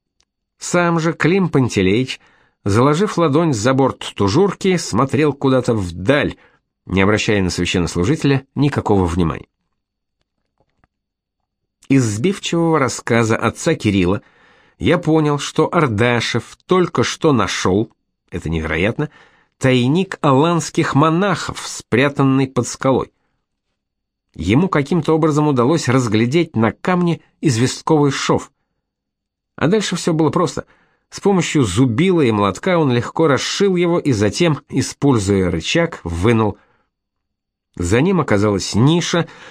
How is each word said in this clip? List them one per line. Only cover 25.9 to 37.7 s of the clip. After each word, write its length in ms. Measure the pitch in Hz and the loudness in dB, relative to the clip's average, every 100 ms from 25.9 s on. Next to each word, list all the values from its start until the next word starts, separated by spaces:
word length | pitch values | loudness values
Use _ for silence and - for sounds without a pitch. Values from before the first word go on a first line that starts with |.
| 131 120 107 120 160 165 113 | 0 2 0 2 0 0 0
на 160 | 110 | 0
камне 480 | - - 180 175 156 _ - | 0 -2 0 0 -2 _ -4
известковый 680 | 180 113 127 - - 160 143 | -2 0 -2 -4 0 2 2
шов. 400 | 139 - 135 - _ _ _ _ _ _ _ _ _ _ - | 0 -2 -4 -4 _ _ _ _ _ _ _ _ _ _ -4
А 120 | 143 | 0
дальше 260 | 220 202 180 | 0 -2 -6
все 180 | - | -4
было 160 | 160 156 | 0 0
просто. 340 | 175 160 - - _ _ _ _ | 0 -2 -6 -14 _ _ _ _
С 100 | - | -4
помощью 440 | 196 190 - 156 | 0 0 0 0
зубила 580 | 110 90 131 110 185 175 | 0 2 0 2 0 2
и 100 | 123 | 2
молотка 460 | 104 101 95 190 175 | 2 0 -2 -2 0
он 120 | 143 | 0
легко 360 | 120 - - 160 | 0 -2 0 0
расшил 500 | 131 - - 196 175 | 0 -2 0 0 2
его 220 | 175 175 | 0 0
и 140 | 147 | 0
затем, 480 | 104 104 - 170 143 - | 0 0 2 0 0 -4
используя 800 | 139 - - 143 117 95 98 90 | -4 -4 -2 2 2 2 0 0
рычаг, 500 | 87 - 170 165 - | -2 -2 -2 -2 -4
вынул. 520 | 85 85 104 113 107 - _ _ _ _ _ _ _ _ _ _ _ | -8 0 2 2 0 -4 _ _ _ _ _ _ _ _ _ _ _